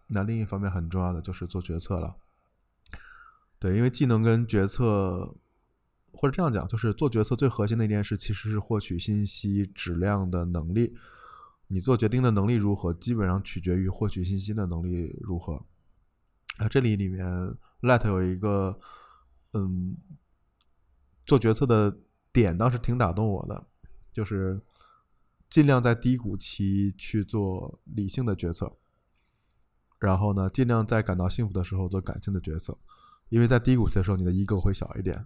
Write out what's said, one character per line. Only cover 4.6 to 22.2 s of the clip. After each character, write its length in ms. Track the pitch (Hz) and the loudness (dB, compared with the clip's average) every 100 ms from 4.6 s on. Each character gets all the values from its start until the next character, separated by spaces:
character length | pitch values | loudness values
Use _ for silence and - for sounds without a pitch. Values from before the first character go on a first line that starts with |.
| 95 | 0
策， 680 | - 120 101 92 90 92 - _ _ _ _ _ _ _ | 0 2 2 0 -4 -8 -14 _ _ _ _ _ _ _
或 140 | - 139 | -2 -2
者 40 | |
这 120 | 131 | 0
样 100 | 165 | 0
讲， 140 | 107 90 | 0 -2
就 100 | 110 | -2
是 160 | 113 | -2
做 160 | 98 147 | 0 0
决 140 | 110 | 2
策 120 | 107 123 | 0 2
最 140 | 135 | 2
核 160 | - 104 | 2 0
心 100 | 113 | 2
的 80 | |
一 40 | 110 | 2
件 160 | 104 | 0
事 120 | 101 104 | -2 -4
其 200 | - 101 | -4 -4
实 160 | 107 | -2
是 80 | 107 | -4
获 200 | - 107 | -2 -4
取 200 | - 90 | -2 -4
信 260 | - 104 101 | -2 0 -2
息 400 | - 101 98 95 | -2 -2 0 -2
质 220 | - - 85 | -6 -6 0
量 340 | 95 101 92 | 0 0 0
的 160 | 90 87 | -2 -2
能 300 | 87 80 101 | -2 -2 0
力。 200 | 117 - - - - - - _ _ | 0 -4 -20 -20 -20 -20 -20 _ _
你 140 | 95 | -4
做 180 | 95 120 | 2 2
决 100 | 107 | 2
定 140 | 123 | 4
的 80 | 127 | 4
能 180 | 104 101 | 4 2
力 60 | |
如 220 | 120 101 101 | 2 2 0
何， 180 | 87 | -2
基 220 | 85 117 117 | -4 -4 0
本 120 | 98 | 0
上 140 | 90 | 0
取 160 | - 92 | -4 -6
决 160 | 90 90 | -2 0
于 140 | 92 | 0
获 180 | - 104 | -2 -4
取 160 | 92 | -2
信 160 | 90 98 | -4 -4
息 140 | 98 | -4
的 140 | 107 92 | -4 -4
能 160 | 82 | -4
力 340 | 90 87 82 - | -4 -4 -6 -8
如 180 | - 85 | -8 -8
何。 260 | - 76 - _ _ _ _ _ _ _ - - | -6 -10 -12 _ _ _ _ _ _ _ -16 -6
啊， 80 | 107 | 0
这 120 | 139 | 2
里， 160 | 120 101 | 2 2
里 120 | 95 | -2
面 160 | 92 92 90 90 - - _ | -4 -4 -4 -6 -10 -16 _
Let 260 | 123 120 117 | 2 4 4
有 160 | 95 | 2
一 120 | 92 92 | 0 0
个， 440 | 104 101 95 - - - - _ _ _ _ | 0 0 0 -4 -14 -20 -20 _ _ _ _
嗯， 420 | 107 95 92 92 - - - _ _ _ _ _ _ _ _ _ _ | -4 -2 -2 -4 -8 -16 -20 _ _ _ _ _ _ _ _ _ _
做 140 | - 135 | 2 4
决 160 | 113 | 4
策 140 | 110 131 | 2 4
的 280 | 110 104 - _ _ | 4 4 0 _ _